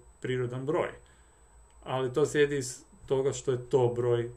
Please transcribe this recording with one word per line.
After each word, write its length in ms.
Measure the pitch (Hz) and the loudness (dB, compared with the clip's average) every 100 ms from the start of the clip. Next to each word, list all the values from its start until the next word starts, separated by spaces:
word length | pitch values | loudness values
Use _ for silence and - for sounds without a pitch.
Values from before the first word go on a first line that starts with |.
| - - | -18 -10
prirodan 440 | 127 127 123 127 135 | -4 -2 -2 -4 -2
broj, 240 | 170 101 - - - - _ - - - - | -2 -2 -6 -20 -20 -20 _ -20 -20 -20 -16
ali 300 | - 131 127 | -6 -2 -2
to 120 | 127 135 | 2 2
slijedi 320 | 151 143 143 | 4 2 2
iz 220 | 123 - - - - | -6 -10 -18 -14 -4
toga 280 | 135 135 | 0 0
što 180 | 120 - | -2 -2
je 180 | 123 123 | -4 2
to 240 | 139 120 120 | 4 4 2
broj 360 | 120 117 117 | 0 0 -2